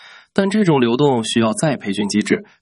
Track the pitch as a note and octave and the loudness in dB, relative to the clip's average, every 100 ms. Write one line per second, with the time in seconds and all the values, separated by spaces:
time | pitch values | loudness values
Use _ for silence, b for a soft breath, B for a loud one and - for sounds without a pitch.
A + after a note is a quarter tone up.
0 | B B B - G3 G#3+ F#3 C#3 A#2 B2+ | B B B -2 0 0 2 2 2 2
1 | C#3+ B2 A2 A#2 A2 G#2+ D#3+ B2 G#2 G2 | 2 0 -2 0 0 0 -2 -2 -6 -4
2 | G2+ G2+ G2+ - b b | -2 -2 0 -2 b b